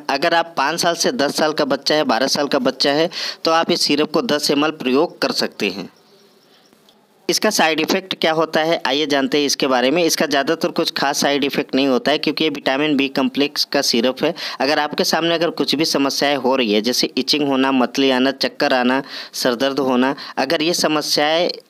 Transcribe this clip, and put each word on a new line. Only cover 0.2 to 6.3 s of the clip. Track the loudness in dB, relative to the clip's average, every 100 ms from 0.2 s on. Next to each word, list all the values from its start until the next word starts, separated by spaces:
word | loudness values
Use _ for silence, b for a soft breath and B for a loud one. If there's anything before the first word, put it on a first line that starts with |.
| 0 0
आप | 0 -2
पाँच | -2 0
साल | -2 0
से | -2
दस | 0 -2 0
साल | -2
का | 0 0
बच्चा | -2 0 0
है, | 2
बारह | 0 0
साल | -2 0
का | 0
बच्चा | 0 0 0
है | 2 0 B B B 0
तो |
आप | 2 2
इस | 0
सिरप | 0 0 0
को | 0
दस | 0 0 0
एम | 0 0
एल |
प्रयोग | -2 0 2 0 -2
कर | -4
सकते | -2 -4 -4 -4
हैं। | -4 -10 -16 _ _ _